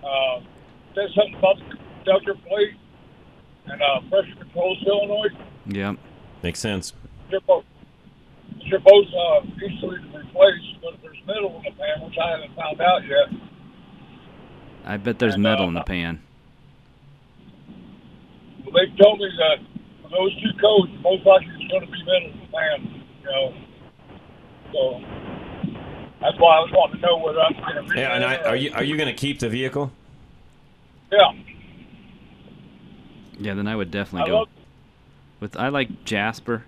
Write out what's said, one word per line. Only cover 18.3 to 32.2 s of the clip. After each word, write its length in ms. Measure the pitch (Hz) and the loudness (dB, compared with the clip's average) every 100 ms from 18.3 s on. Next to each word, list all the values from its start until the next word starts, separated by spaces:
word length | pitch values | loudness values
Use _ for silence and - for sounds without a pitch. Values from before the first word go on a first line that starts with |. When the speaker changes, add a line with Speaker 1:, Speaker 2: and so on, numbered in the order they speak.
| - - - | -20 -20 -20
Speaker 1:
Well, 80 | - | 0
they 280 | 170 185 - | 0 0 8
told 180 | 202 208 | 8 8
me 80 | 202 170 | -6 0
that 720 | 160 - - - - - - | 0 0 -4 -20 -20 -20 -6
those 240 | 539 190 - | -2 -2 -2
two 160 | 220 - | -6 2
codes, 320 | 202 214 180 - | 4 6 2 -2
most 220 | 175 190 190 | 0 2 6
likely 220 | 190 - - | 6 6 -16
it's 120 | - | -6
gonna 140 | 185 175 | -6 -6
be 160 | - | -14
metal 260 | 175 185 165 | -2 -2 -2
in 80 | 147 | -16
the 60 | - 160 | -12 -6
pan, 460 | 156 143 - - - - | -4 -4 -8 -16 -20 -18
you 40 | 139 | -6
know. 240 | 135 135 - - - - - - - - - - - - | -4 -4 -8 -20 -20 -20 -20 -20 -20 -20 -20 -20 -20 -10
So 280 | 147 131 123 - - - - - - - - - - - - | -4 -4 -4 -14 -14 -14 -14 -14 -10 -10 -10 -16 -16 -18 -4
that's 180 | 151 147 | -4 6
why 180 | 170 160 | 6 8
I 40 | |
was 100 | 160 | 6
wanting 280 | 185 165 160 | 2 2 0
to 60 | 175 | 0
know 120 | 165 | 0
whether 220 | 160 160 | 0 0
I'm 140 | 160 | 0
gonna 460 | - - 147 143 - | 0 -8 -10 -6 -4
Speaker 3:
Yeah, 140 | 131 | -2
and 100 | 123 | -2
I, 120 | 127 131 | -2 -2
Speaker 1:
reman 60 | |
or 40 | 117 | -2
Speaker 3:
are 80 | 120 | -2
you, 160 | 143 | -4
are 100 | 113 | -4
you 120 | 135 151 | -4 -2
gonna 160 | 147 | -4
keep 240 | 113 139 143 | -4 -6 -4
the 80 | 117 | -4
vehicle? 440 | 117 131 143 139 - - - - - - _ _ _ _ - _ | -4 -4 -4 -6 -10 -20 -20 -20 -20 -20 _ _ _ _ -20 _
Speaker 1:
Yeah. 220 | 202 180 - - - - - - - - - | 6 6 4 -20 -20 -20 -20 -20 -20 -20 -20